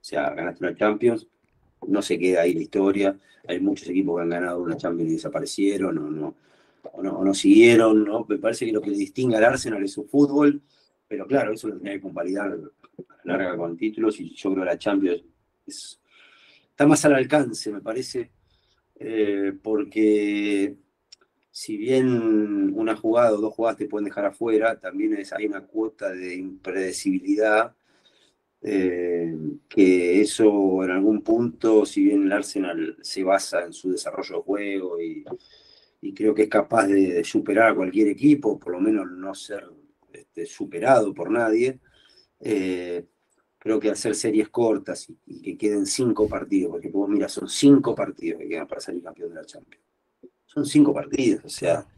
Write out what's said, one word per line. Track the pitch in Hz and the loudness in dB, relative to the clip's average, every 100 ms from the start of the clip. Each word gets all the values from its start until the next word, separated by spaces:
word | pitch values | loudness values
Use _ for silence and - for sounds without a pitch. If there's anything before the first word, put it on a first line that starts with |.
sea, | - 76 69 | -10 -4 -4
ganaste | - 87 85 | -4 -8 -6
una | 90 82 | -6 -2
Champions, | 104 104 120 113 - _ _ _ _ _ - | -2 2 0 0 -6 _ _ _ _ _ -4
no | 101 | -2
se | 98 87 | -2 0
queda | 90 90 | 2 2
ahí | 85 | 2
la | 82 | 0
historia. | 78 104 98 98 98 98 _ _ - | -2 0 2 2 0 -2 _ _ -8
Hay | 87 | -2
muchos | 95 98 - | -2 -2 -4
equipos | 90 95 85 | -2 0 0
que | |
han | 85 | -2
ganado | 85 90 87 | -2 -4 -4
una | 87 78 | -6 -4
Champions | 90 85 80 | -4 -4 -2
y | |
desaparecieron | 80 78 - 143 - 98 101 95 82 | -4 -4 -6 -6 -2 0 0 -2 -4
o | 73 | -6
no, | 78 76 - _ _ _ _ - | -8 -8 -10 _ _ _ _ -20
o | - | -10
no, | 95 90 | -8 -2
o | |
no | 98 | 0
siguieron, | 98 95 107 117 117 113 110 | 2 6 10 10 8 6 6
¿no? | 104 107 113 | 2 -2 -4
Me | 101 | -2
parece | 113 110 113 | -2 -4 -2
que | |
lo | 107 | -4
que | 104 | -2
le | 101 | -4
distingue | 98 - 127 110 | -4 -4 0 4
al | |
Arsenal | 117 - 123 107 | 4 4 -4 -6
es | 98 | -6
su | - | -8
fútbol, | 143 143 143 143 147 143 _ _ _ _ - | -2 2 4 4 4 2 _ _ _ _ -12
pero | 104 95 | -10 -2
claro, | 135 110 | -2 0
eso | 107 107 | -4 -8
lo | 95 | -10
tenía | 95 | -8
que | 98 | -10
convalidar | 95 85 87 98 101 | -10 -8 -6 -4 -6
a | 87 | -8
la | 76 _ _ - - _ | -12 _ _ -20 -20 _
larga | - 90 92 90 | -6 -4 -4 -4
con | 85 85 | -6 -4
títulos | 110 110 110 104 | -6 -2 -2 -2
y | 80 | -8
yo | - 101 | -8 -4
creo | 95 | -2
que | 92 | -2
la | 87 | -2
Champions | - 98 95 87 - _ _ _ - | -2 0 0 -2 -8 _ _ _ -20
es, | - - - _ _ - _ _ _ _ | -18 -18 -20 _ _ -20 _ _ _ _
está | - 147 | 0 4
más | 156 | 4
al | 156 | 4
alcance, | 135 127 151 127 110 - | 4 4 2 0 -4 -8
me | 101 | -10
parece, | 95 113 127 - - _ _ _ _ _ _ - | -8 -8 -8 -8 -10 _ _ _ _ _ _ -16
eh, | 110 113 104 101 98 98 | -6 -2 0 0 -2 -4
porque | 110 107 104 107 107 107 104 104 104 101 98 101 _ _ _ - _ _ _ - | -4 -2 -2 2 4 4 2 -2 -2 0 -2 -6 _ _ _ -20 _ _ _ -16
si | - 107 | -10 -8
bien | 113 131 131 123 113 107 107 101 98 98 | 0 2 2 2 2 2 2 0 0 0
una | 110 | -2
jugada | 110 113 117 120 | -2 0 4 4
o | 104 | 2
dos | 107 | -2
jugadas | - 113 110 | -2 -2 -2
te | 101 | -6
pueden | 107 | -6
dejar | 101 98 101 | -6 -4 -4
afuera, | - 117 107 113 113 | -2 0 2 2 -2
también | 110 95 107 | -8 -4 -2
es, | 107 95 | -2 -6
hay | - 107 | -6 -4
una | 101 | -6
cuota | - 107 110 - 101 | -8 -6 -6 -4 -8
de | 92 92 | -8 -10
impredecibilidad, | 90 95 95 - 95 92 92 98 92 92 101 110 107 113 _ _ _ _ _ _ _ _ _ | -10 -10 -12 -8 -4 -4 -4 -2 -2 0 2 4 2 0 _ _ _ _ _ _ _ _ _
eh, | 107 101 92 87 87 87 82 80 78 73 - | -4 0 0 -2 -2 -2 -4 -6 -8 -10 -4
que | - 92 90 87 92 | 4 6 6 4 4
eso | 104 - 110 104 98 92 | 4 6 4 6 4 2
en | 92 | 0
algún | 92 101 107 | 2 2 2
punto, | - 113 120 117 113 110 101 | 2 0 0 0 4 4 4
si | - | 4
bien | 98 101 | 4 4
el | 98 | 2
Arsenal | 101 101 101 90 82 80 - | 0 -2 -4 -4 -4 -6 -8
se | - - | -12 -6
basa | 92 95 - - | 0 0 0 -6
en | 85 | -6
su | 85 92 | -8 -6
desarrollo | 87 - 92 90 90 | -6 -6 -10 -8 -8
de | |
juego | 85 101 101 98 92 85 | -4 -4 -4 -6 -6 -8
y, | 82 78 - - _ _ _ _ _ _ | -8 -10 -14 -16 _ _ _ _ _ _
y | 98 | -14
creo | 98 107 | -2 0
que | 107 | 2
es | 107 | 2
capaz | 107 98 113 98 | 2 0 0 2
de, | 98 95 | 4 2
de | 87 | 0
superar | 85 110 104 101 113 | -2 -2 0 4 4
a | |
cualquier | 107 90 92 107 | 2 -2 2 2
equipo, | 98 143 151 110 101 | 4 4 4 2 -4
por | - | -4
lo | 90 | -2
menos | 101 107 90 | 0 0 -2
no | 90 95 | -10 -12
ser, | 95 - 101 87 85 _ _ _ | -12 -12 -12 -14 -20 _ _ _
este, | - - - | -20 -20 -12
superado | 85 - 101 85 117 131 101 | -12 -10 -10 -2 4 4 4
por | - 87 | -4 -2
nadie, | 110 113 110 127 131 _ _ _ _ _ _ | 0 2 2 2 -2 _ _ _ _ _ _
eh, | - 104 92 90 87 87 87 _ _ _ _ _ | -4 -2 -2 -4 -6 -8 -10 _ _ _ _ _
creo | - 110 | -2 -2
que | 107 | 0
al | 104 | -2
ser | - | -4
series | 104 117 107 107 | -2 0 0 0
cortas | - 117 101 - - - | 0 0 0 -4 -12 -14
y, | - | -20
y | - 90 | -20 -16
que | - 85 | -12 -4
queden | 107 104 98 | -2 0 -2
cinco | - 123 107 107 | 0 0 2 0
partidos, | 101 - 98 92 | -2 -2 -2 -2
porque | 85 85 | -6 -6
vos | 98 98 | -4 0
mirá, | 101 95 | 0 -2
son | - - | -6 -8
cinco | - 143 139 120 | 2 6 6 4
partidos | 110 95 82 82 78 | -2 -4 -6 -8 -8
que | 76 | -8
quedan | 80 78 | -10 -10
para | - | -12
salir | - 85 | -10 -12
campeón | 87 - 85 | -12 -14 -14
de | 82 | -14
la | 80 | -18
Champions. | - - _ _ _ _ _ - _ _ | -20 -20 _ _ _ _ _ -20 _ _
Son | - | -6
cinco | 143 151 143 | 2 6 6
partidos, | - - - 127 98 | 4 -4 -2 0 0
o | - | -4
sea, | - - 82 - | -6 -2 -2 -4